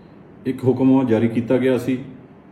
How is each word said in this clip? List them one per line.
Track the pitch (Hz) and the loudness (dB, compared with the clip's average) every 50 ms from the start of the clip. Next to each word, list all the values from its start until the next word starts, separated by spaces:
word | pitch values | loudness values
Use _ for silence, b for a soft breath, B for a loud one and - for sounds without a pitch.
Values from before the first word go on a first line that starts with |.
| B B B B B B - - - | B B B B B B -20 -12 -8
ਇੱਕ | 131 127 - 120 | -8 -8 -2 0
ਹੁਕਮ | 127 120 120 131 131 131 135 131 | 0 0 2 4 4 4 4 2
ਜਾਰੀ | 117 110 110 117 | 2 2 2 2
ਕੀਤਾ | 113 - 117 113 - 131 | 0 0 -2 -2 0 0
ਗਿਆ | 120 127 131 127 | 0 2 0 0
ਸੀ, | 117 - 135 127 123 - - - - - - - - - - | 0 -2 -4 -4 -6 -6 -12 -18 -20 -20 -20 -20 -20 -20 -20